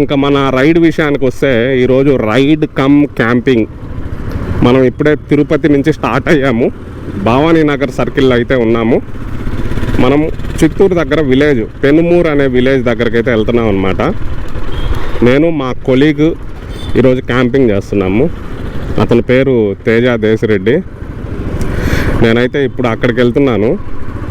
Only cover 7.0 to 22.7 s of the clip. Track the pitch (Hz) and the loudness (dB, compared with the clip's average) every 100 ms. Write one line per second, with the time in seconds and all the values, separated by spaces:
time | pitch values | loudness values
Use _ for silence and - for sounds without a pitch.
7 | - - 110 127 160 165 151 135 139 139 | -10 -4 0 2 2 2 2 0 -4 -4
8 | 117 143 131 120 110 131 113 117 113 170 | -4 0 2 2 0 0 0 0 0 0
9 | - - - - - - - - - - | -2 -8 -8 -6 -4 -2 -2 -2 0 2
10 | 127 147 151 - - - 156 - 196 170 | 2 2 0 -4 -6 0 0 2 2 2
11 | 143 151 143 127 151 127 107 - 135 156 | 0 0 2 2 2 0 -2 -2 2 2
12 | 170 175 170 143 139 123 127 135 120 113 | 4 2 2 2 2 2 2 2 0 0
13 | 117 117 120 110 107 117 110 98 95 92 | 0 0 0 0 2 0 2 0 0 0
14 | 123 - - - - - - - - - | -2 0 -2 -2 -2 -2 0 0 0 0
15 | - - 117 139 170 151 131 110 - 127 | 0 2 2 4 2 0 -4 -4 0 2
16 | 151 147 156 - - - - - - - | 2 2 0 -2 -8 -10 -10 -10 -4 0
17 | 127 127 - 123 123 135 120 101 - 104 | 2 2 0 0 0 2 2 0 -2 -2
18 | 95 104 165 - - - - - - - | 0 0 0 -2 -8 -10 -8 -6 -4 0
19 | 104 120 104 127 135 123 104 95 117 113 | 2 2 2 2 2 2 0 -2 0 2
20 | 123 117 107 110 110 104 98 156 - - | 2 2 0 0 0 0 0 -2 -2 -12
21 | - - - - - - - - - - | -12 -10 -10 -8 -6 -4 -2 -2 0 0
22 | - - 117 117 123 147 131 | 0 2 2 2 0 0 -2